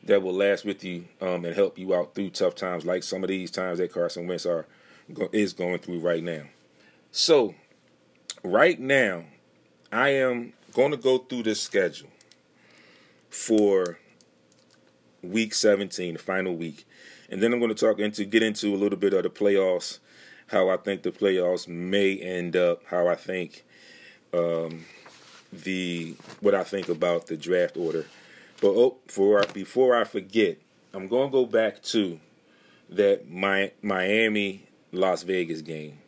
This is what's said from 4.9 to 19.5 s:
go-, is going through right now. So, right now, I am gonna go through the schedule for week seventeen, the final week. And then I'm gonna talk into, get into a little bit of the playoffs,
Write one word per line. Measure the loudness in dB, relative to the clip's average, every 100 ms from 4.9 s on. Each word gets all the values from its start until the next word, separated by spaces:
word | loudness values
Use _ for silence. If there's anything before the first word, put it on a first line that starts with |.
| -20 -18
go-, | -8 -2
is | 0 0
going | -2 -4 -4
through | -6 -4
right | 0 -2
now. | -2 -8 -12 _ _ _ _ _ _
So, | -2 4 4 4 -4 _ _ _ _ _ _ -18 -10
right | 0 6 6 4
now, | 2 2 2 -2 -10 _ _ _ _ _ _
I | 0 2
am | 4 2 0 -8 _ _
gonna | 0 2 2
go | 2 2
through | 0 -4
the | -2 -2
schedule | 0 0 0 -2 -20 _ _ -20 _ _ _ -20 -20 _ _ _ _
for | -10 2 4 4 2 0 -8 _ _ _ _ _ _ _ _ _ _ _ _
week | -4 -2 0 2
seventeen, | 4 4 0 -6 -6
the | -6
final | -4 -2 -2 -4
week. | -6 -10 -20 -20 -20 -20 -12
And | 0
then | 2
I'm | 2
gonna | 0
talk | 2 2 2
into, | -2 -4 0
get | 2
into | 2 0 -2 0
a |
little | 0 0
bit | 2
of | 2
the | -2
playoffs, | 0 2